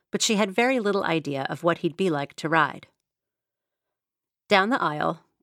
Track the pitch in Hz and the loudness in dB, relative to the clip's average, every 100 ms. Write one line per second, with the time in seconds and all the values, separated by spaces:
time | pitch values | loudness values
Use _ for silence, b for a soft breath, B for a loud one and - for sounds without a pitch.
0 | b 196 - 208 208 185 240 262 208 196 | b -4 0 2 0 2 2 2 0 0
1 | 170 165 143 139 139 147 170 170 170 - | 0 -2 -2 -6 -6 -2 -2 0 -2 -2
2 | 190 147 143 - 156 160 143 - - _ | -2 -2 -4 -8 0 2 2 -2 -18 _
3 | _ _ _ _ _ _ _ _ _ _ | _ _ _ _ _ _ _ _ _ _
4 | _ _ _ _ _ 202 202 262 165 151 | _ _ _ _ _ 2 4 0 -2 -2
5 | 160 165 _ _ | -2 -4 _ _